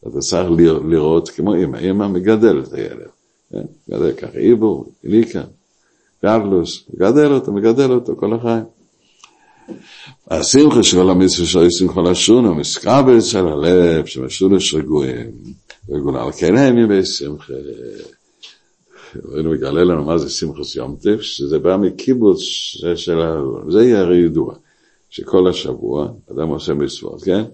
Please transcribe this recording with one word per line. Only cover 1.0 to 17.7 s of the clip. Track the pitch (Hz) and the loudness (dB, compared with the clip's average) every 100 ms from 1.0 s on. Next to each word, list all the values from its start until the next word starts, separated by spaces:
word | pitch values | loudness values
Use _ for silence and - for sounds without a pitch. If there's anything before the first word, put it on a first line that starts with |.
| 76 82 82 | 2 0 -2
כמו | - 87 | -6 -2
אימא, | 92 87 60 | 0 -2 -4
אימא | 90 98 101 | -4 -2 -2
מגדלת | 90 92 110 110 73 - | -2 0 4 4 2 -2
את | |
הילד. | - 52 - - _ _ _ _ | -10 -10 -12 -20 _ _ _ _
כן? | 52 50 _ - | -14 -14 _ -12
גדל | 52 78 | -2 -2
ככה, | - 60 - | -2 -10 -2
עיבור, | 78 117 110 76 - _ | 2 4 2 -2 -8 _
ליקה, | - 104 113 87 - _ _ _ _ _ _ _ 95 | 0 0 0 -4 -12 _ _ _ _ _ _ _ 0
גדלוס, | 110 101 95 80 - _ | 0 2 0 -2 -8 _
מגדל | - 95 139 147 | -2 2 4 4
אותו, | 135 131 | 2 0
מגדל | 101 110 120 135 | 0 0 2 2
אותו | 123 120 - | 0 -2 -4
כל | 104 | -4
החיים. | 113 117 113 110 _ _ _ _ _ - _ _ _ - - - - - - _ | -2 -2 -4 -4 _ _ _ _ _ -20 _ _ _ -20 -20 -20 -20 -20 -20 _
השמחה | 80 76 135 147 123 | -6 2 6 6 6
של | 95 92 92 | 4 4 4
המצווה | 90 92 87 85 | 4 2 2 0
שלו | 87 | 4
היא | 85 | 4
שמחה | - 92 87 | 4 -2 0
לשון, | 87 90 - 117 117 | 0 0 4 4 4
המסקבל | 78 73 - - 131 131 120 | 0 -4 -6 0 2 6 6
של | 104 107 87 | 4 0 -2
הלב, | 73 80 90 87 80 73 | 0 2 4 4 2 -2
שמשולש | 65 65 - 95 98 - | -10 -10 0 2 2 0
רגועים, | 78 69 76 67 62 57 57 52 - _ - 101 | -4 -2 -2 -2 -6 -12 -16 -20 -20 _ -20 -10
רגול | 71 71 64 | -6 -4 -6
על | 64 | -8
כן | - 85 110 | -4 2 4
הם | 139 120 | 4 4
ימי | 113 98 92 | 4 2 0
שמחה. | - 71 73 - 65 71 | -6 -10 -12 -14 -14 -14